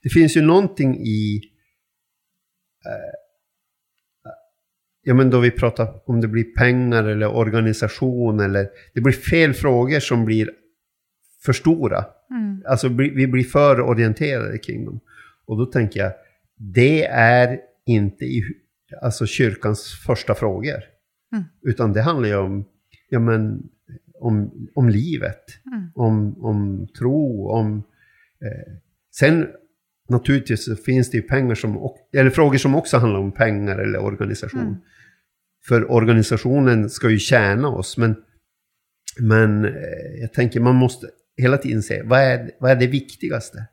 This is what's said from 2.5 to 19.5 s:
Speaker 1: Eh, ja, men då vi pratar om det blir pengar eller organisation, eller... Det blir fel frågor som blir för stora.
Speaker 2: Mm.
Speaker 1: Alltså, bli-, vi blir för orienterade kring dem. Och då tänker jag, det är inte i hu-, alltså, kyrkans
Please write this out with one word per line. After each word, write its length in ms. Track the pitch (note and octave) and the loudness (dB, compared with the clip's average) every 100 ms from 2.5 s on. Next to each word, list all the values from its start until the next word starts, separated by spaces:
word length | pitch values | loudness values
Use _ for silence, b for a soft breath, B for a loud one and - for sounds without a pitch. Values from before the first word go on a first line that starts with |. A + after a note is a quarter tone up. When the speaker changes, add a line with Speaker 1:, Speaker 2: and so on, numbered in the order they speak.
| _ _ _ - | _ _ _ -14
Speaker 1:
Eh, 280 | A1 - - _ _ _ _ _ _ _ _ _ _ - - _ _ _ _ _ _ | -12 -14 -18 _ _ _ _ _ _ _ _ _ _ -20 -20 _ _ _ _ _ _
ja, 100 | - | 0
men 160 | B2+ C3 | 4 4
då 100 | B2 | 4
vi 120 | A#2+ | 2
pratar 580 | - A#2+ - A2+ - - | 2 -2 -2 -6 -8 -4
om 120 | A#2 | -2
det 60 | A2+ | 0
blir 160 | A2 | -2
pengar 600 | A2+ - B2 B2+ B2 A#2 | -4 0 2 2 2 0
eller 320 | G#2+ G#2+ G#2+ G#2+ | 0 -2 -2 0
organisation, 1040 | A2 A2+ A2 G#2+ G#2+ - C3 B2 A#2+ G#2+ | 0 0 0 0 -4 -4 -4 0 0 0
eller... 300 | G2 G2 G2 b b | 0 0 -4 b b
Det 80 | - | -2
blir 120 | B2+ | 0
fel 400 | - - E3 D#3+ | 0 0 2 2
frågor 460 | B2+ D3 B2 B2+ D3 | 2 0 2 2 -2
som 260 | - A#2+ A2 | 0 0 2
blir 240 | A2 G#2+ - _ _ _ _ _ _ _ _ - | 0 -2 -8 _ _ _ _ _ _ _ _ -2
för 80 | |
stora. 520 | B2+ E3 E3 A2+ F#2 G2+ _ _ | 0 2 2 0 -2 -6 _ _
Speaker 2:
Mm. 320 | B3+ G#3 G3 F#3+ | -8 -6 -8 -4
Speaker 1:
Alltså, 220 | C3 C3 | -2 0
bli-, 200 | A#2+ C#3+ | 0 0
vi 180 | C#3 C3+ | 0 0
blir 160 | B2+ | 0
för 380 | B2+ C#3+ D3 B2 | 0 4 4 4
orienterade 760 | B2 A2+ A2+ G#2+ D3+ B2+ G#2 G#2+ | 2 2 0 0 -4 -4 -6 -8
kring 280 | - - - | -10 -10 -10
dem. 140 | A2 _ b b b - | -12 _ b b b -8
Och 100 | A2 | -4
då 80 | B2+ | -2
tänker 340 | C3 G#2+ G2+ | 0 -2 -2
jag, 120 | G2 - b b _ _ | -6 -6 b b _ _
det 480 | G2+ F#2+ C3 D#3 - | -2 4 4 4 0
är 540 | B2 A#2 B2 B2 B2+ - _ - | 2 4 6 4 0 -12 _ 0
inte 400 | A2 G2+ - B2+ | 2 2 -4 -6
i 160 | B2 | -4
hu-, 560 | G2 - _ _ _ - | -4 -10 _ _ _ -8
alltså, 240 | B2 - A2 | -6 -4 -6
kyrkans 760 | - A#2+ | 0 0